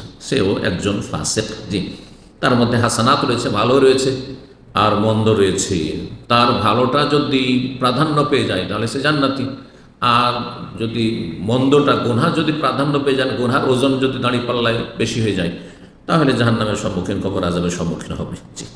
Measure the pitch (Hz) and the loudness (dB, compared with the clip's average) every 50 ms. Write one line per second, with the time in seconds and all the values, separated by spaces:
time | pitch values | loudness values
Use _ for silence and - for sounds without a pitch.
0 | - - - - - - - 120 92 95 - - - 107 90 80 82 104 101 117 | -14 -14 -18 -16 -6 -2 0 0 2 2 0 0 -2 -2 -4 -2 -2 -2 -2 -2
1 | 113 - - 80 76 - - 107 110 - - - - - - 143 - - - - | -4 -6 -6 -4 -4 -2 -2 -2 -4 -4 -10 -12 -8 -6 -4 -4 -4 -6 -10 -14
2 | - - - - - - - - - 139 123 120 120 117 123 110 113 113 - - | -18 -20 -20 -20 -20 -20 -10 -2 0 2 2 4 2 2 2 2 2 0 0 2
3 | 113 127 143 139 143 131 120 113 - - 104 104 110 123 131 139 135 131 123 - | 2 2 2 2 0 0 -2 -2 -2 -2 0 0 2 4 4 6 6 6 4 4
4 | - - - - - - - - - - - - - - - 98 104 107 104 101 | 2 0 -2 -4 -8 -10 -14 -16 -18 -20 -20 -20 -20 -6 0 2 2 2 2 2
5 | 107 110 110 110 107 110 110 98 98 95 90 95 - - 98 85 78 78 - - | 2 2 2 2 4 4 4 4 4 2 2 -2 -2 -2 -2 -2 -2 -4 -4 -6
6 | - - - - - - 123 120 123 127 120 95 101 107 104 120 127 123 135 143 | -8 -10 -14 -16 -2 0 2 4 4 4 2 2 2 2 2 2 2 2 2 2
7 | 147 139 147 143 127 117 135 131 127 127 127 123 127 - - - 127 123 - 135 | 2 2 2 0 2 2 0 0 2 2 0 0 0 -2 -4 -2 -2 0 2 2
8 | 156 151 147 147 143 - 143 123 110 107 101 92 90 90 101 107 113 113 131 135 | 0 2 2 0 2 2 2 0 2 0 -2 -2 -2 -4 -4 -4 -4 -4 -4 -2
9 | 135 151 156 143 139 135 139 - 120 - - - - - - - - - - - | 0 0 2 2 0 0 0 -2 -6 -6 -8 -12 -16 -20 -20 -20 -20 -20 -10 -2
10 | 117 123 120 120 123 120 117 - - - - - - 113 - - 113 110 113 120 | 0 2 2 4 2 2 0 -2 -6 -8 -10 -12 -14 -14 -8 -6 -6 -4 -2 0
11 | 113 113 113 117 - 82 - - 85 107 117 127 131 135 143 143 139 135 123 113 | 0 0 0 -2 -6 -6 -6 -4 -2 0 2 2 4 4 4 4 4 4 2 2
12 | - 120 117 117 151 175 - 160 156 151 151 147 139 131 123 127 143 151 143 139 | 0 0 2 2 2 2 0 0 0 0 -2 0 -2 -2 0 0 0 0 0 0
13 | 135 139 131 131 131 131 117 107 123 117 123 143 - 131 127 123 135 139 135 127 | 2 2 0 2 0 -2 -2 -2 -2 0 0 0 2 2 2 2 2 2 2 2
14 | 135 131 123 120 113 123 123 120 120 - 120 123 120 117 113 117 117 - - - | 0 -2 -2 -2 -2 0 0 -2 -2 -2 -2 0 0 0 0 -2 -4 -6 -4 -4
15 | 113 113 - 120 110 107 98 90 87 85 - - - - - - - - - - | -4 -2 0 0 0 0 0 0 -2 -2 -4 -8 -14 -18 -20 -20 -20 -20 -20 -16
16 | - - - 165 151 131 127 113 120 117 113 110 110 107 101 - - 110 98 90 | -4 0 2 2 4 2 2 2 2 2 2 2 0 -2 -2 -2 -4 -4 -4 -2
17 | 87 92 101 95 - 95 98 95 90 87 87 87 87 87 - - 85 85 80 76 | -4 -2 -4 -2 -2 -2 -2 -2 -2 0 0 0 -2 -2 -2 -2 -4 -4 -4 -6
18 | - - - - 87 - - - - - - - - - - | -8 -8 -8 -8 -6 -8 -10 -12 -14 -16 -16 -16 -16 -16 -18